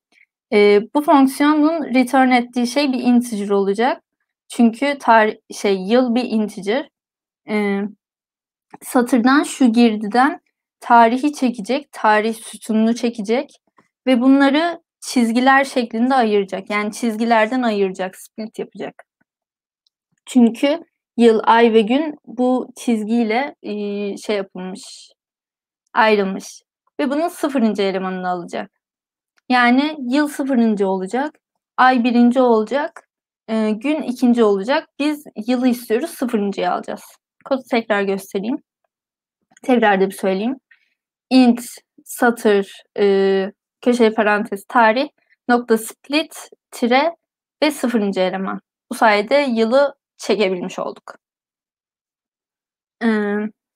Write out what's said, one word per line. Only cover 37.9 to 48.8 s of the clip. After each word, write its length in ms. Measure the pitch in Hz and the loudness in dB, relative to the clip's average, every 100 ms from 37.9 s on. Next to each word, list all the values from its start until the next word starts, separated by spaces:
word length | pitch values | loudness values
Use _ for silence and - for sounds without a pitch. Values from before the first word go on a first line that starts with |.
| 202 | -2
göstereyim. 540 | 196 196 - 202 214 285 - _ _ _ _ _ _ _ _ _ | -2 -4 -6 -8 -6 -8 -10 _ _ _ _ _ _ _ _ _
Tekrar 380 | - 247 214 196 | -2 2 2 2
da 60 | 196 | 0
bir 80 | - | -2
söyleyeyim. 400 | 196 190 226 - _ _ _ _ _ _ _ | -4 -4 -4 -8 _ _ _ _ _ _ _
Int 320 | 262 247 233 - - _ _ - | 4 4 2 -4 -18 _ _ -20
satır, 800 | - 240 233 220 202 196 - _ - | -2 0 0 2 0 -2 -10 _ -2
e, 520 | 202 196 196 190 196 - _ _ | 0 2 2 0 -4 -10 _ _
köşe 320 | 247 247 220 | -2 2 2
parantez 520 | 220 208 208 208 196 - | 2 0 0 -4 -10 -4
tarih 400 | 254 226 226 294 _ _ _ - | 2 2 2 -4 _ _ _ -2
nokta 280 | 240 240 226 | 0 2 -2
split 720 | 226 - - 294 320 - - _ _ | -2 -16 -4 -4 -4 -10 -20 _ _
tire 440 | - 233 254 320 339 _ _ _ _ | -6 0 2 0 -4 _ _ _ _
ve 80 | 302 | -2
sıfırıncı 480 | 294 247 233 202 190 | -2 -2 -2 -2 -2
eleman. 420 | 185 190 190 202 - _ | -2 -4 -8 -10 -14 _